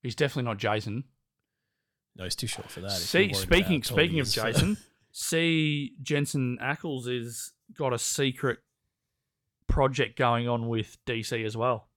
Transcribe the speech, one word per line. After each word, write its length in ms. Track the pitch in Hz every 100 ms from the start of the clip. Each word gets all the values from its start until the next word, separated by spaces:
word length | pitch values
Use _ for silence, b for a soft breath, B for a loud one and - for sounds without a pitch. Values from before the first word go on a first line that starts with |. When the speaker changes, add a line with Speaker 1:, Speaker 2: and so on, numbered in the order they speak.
Speaker 1:
He's 120 | 127
definitely 300 | - 143 139 120
not 80 | 104
Jason. 460 | 110 107 107 110 - _ _ _ _ _ _ _ _ _ _ -
Speaker 2:
No, 80 |
he's 120 | 92 -
too 100 | 117
short 240 | - -
for 100 | -
that, 120 | 95
if 60 | 95
Speaker 1:
See, 200 | - 170
Speaker 2:
you're 20 | 196
worried 40 | -
Speaker 1:
speaking, 400 | - 170 185 156
Speaker 2:
about 80 | -
Speaker 1:
speaking 340 | 127 165 160
of 120 | 120
Speaker 2:
Tommy's, 60 | 113
uh, 200 | 110 127
Speaker 1:
Jason, 180 | 165 208 -
<laughs> 180 | _ _
see, 800 | - - 165 165 160 156 147 139 -
Jensen 560 | 135 143 143 143 127 123
Ackles 460 | 123 143 175 131 120
is 440 | 123 117 113 - _ _ -
got 160 | 139
a 60 | 120
secret 640 | - - 139 127 131 - _ _ _ _ _ _ _ _ _ _ -
project 480 | 113 135 127 127 -
going 320 | 127 117 120
on 200 | 120 117
with 280 | 117 107 -
D 180 | - 113
C 220 | 104 117
as 120 | 110 110
well. 320 | 123 113 _